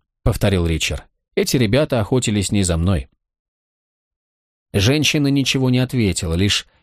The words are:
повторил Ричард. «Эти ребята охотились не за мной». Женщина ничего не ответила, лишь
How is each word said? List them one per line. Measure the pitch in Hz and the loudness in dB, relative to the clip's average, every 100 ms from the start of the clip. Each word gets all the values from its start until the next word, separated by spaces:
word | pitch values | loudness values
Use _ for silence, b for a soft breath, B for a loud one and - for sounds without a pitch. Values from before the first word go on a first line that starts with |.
| _ _ | _ _
повторил | - - 104 95 85 | -4 0 0 0 0
Ричард. | 78 - 76 - _ _ - | -2 -4 -6 -12 _ _ -4
«Эти | 202 143 | -2 0
ребята | 110 127 151 123 | 2 2 2 -2
охотились | 101 127 123 104 95 | 0 -2 0 -2 0
не | 104 | 0
за | 92 82 | 0 0
мной». | 87 87 67 _ _ _ _ _ _ _ _ _ _ _ _ _ _ _ _ | 0 -2 -4 _ _ _ _ _ _ _ _ _ _ _ _ _ _ _ _
Женщина | 101 98 151 139 156 139 | 0 2 2 0 0 2
ничего | 139 127 139 127 | 0 0 0 2
не | 123 | 0
ответила, | 127 127 104 85 87 | 0 0 0 0 -2
лишь | 82 101 - - _ | 0 0 0 -6 _